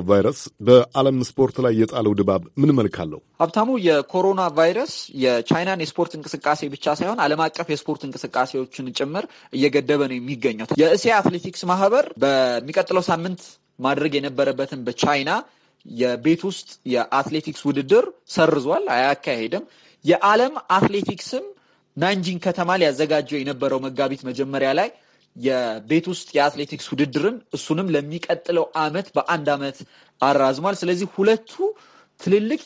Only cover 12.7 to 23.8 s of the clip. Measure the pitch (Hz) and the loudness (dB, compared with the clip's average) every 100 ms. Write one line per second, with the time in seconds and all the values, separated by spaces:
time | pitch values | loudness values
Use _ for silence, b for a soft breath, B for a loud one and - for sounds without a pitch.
12.7 | 185 185 185 175 165 180 180 - - _ | -2 0 0 0 -2 -2 -10 -14 -20 _
13.7 | - 127 139 147 139 139 131 139 127 135 | -4 -2 0 0 -2 -2 -2 0 0 -4
14.7 | 135 123 120 - 143 139 196 - b b | -6 -8 -2 0 2 0 -4 -4 b b
15.7 | b - 117 123 120 143 165 196 190 - | b -12 -2 -2 0 2 2 0 -8 -14
16.7 | - 127 120 117 135 143 156 156 147 143 | -12 -2 -2 0 0 0 -4 -6 -6 -4
17.7 | 139 135 214 311 - - - 160 147 131 | -2 2 2 2 -4 -6 2 4 4 2
18.7 | 196 403 123 131 143 - 120 113 180 - | -2 0 2 2 0 -2 -4 -4 -6 -8
19.7 | b b b - 170 202 220 254 311 - | b b b 0 4 4 4 2 -2 0
20.7 | 190 202 202 196 202 - 254 403 - _ | 2 2 0 -4 -6 -8 -8 -10 -16 _
21.7 | _ _ - 175 196 175 180 190 175 175 | _ _ -2 0 0 -2 -4 -4 -2 0
22.7 | 185 160 131 151 151 143 147 135 131 139 | 2 2 2 0 0 0 -4 -4 -2 -2
23.7 | 131 | -2